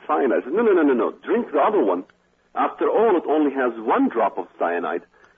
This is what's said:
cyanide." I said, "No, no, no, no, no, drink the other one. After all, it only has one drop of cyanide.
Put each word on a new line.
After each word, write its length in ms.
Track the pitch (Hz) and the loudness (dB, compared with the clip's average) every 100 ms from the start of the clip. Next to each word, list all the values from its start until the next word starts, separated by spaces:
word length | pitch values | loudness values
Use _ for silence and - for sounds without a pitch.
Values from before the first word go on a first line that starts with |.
| - | -4
cyanide." 360 | 156 139 123 | 0 0 0
I 20 | |
said, 100 | 123 | -2
"No, 100 | 185 | 0
no, 100 | 233 | 2
no, 80 | 180 | 4
no, 120 | 147 | 4
no, 180 | 123 87 | 2 0
drink 400 | - 135 214 220 | -4 -4 -2 -2
the 60 | 151 | 0
other 240 | 214 208 | 0 2
one. 200 | 107 90 - _ _ _ _ - | 0 -2 -6 _ _ _ _ -4
After 340 | 143 - 151 | -4 -2 0
all, 260 | 135 226 175 | 2 2 2
it 60 | - | 0
only 240 | 151 147 | 0 0
has 180 | 135 123 113 | 0 -2 -2
one 320 | 110 202 135 | -2 0 0
drop 280 | 117 101 - | 0 -2 -2
of 100 | 90 - | -10 -6
cyanide. 440 | 87 87 82 85 - _ _ | -4 -2 -4 -6 -10 _ _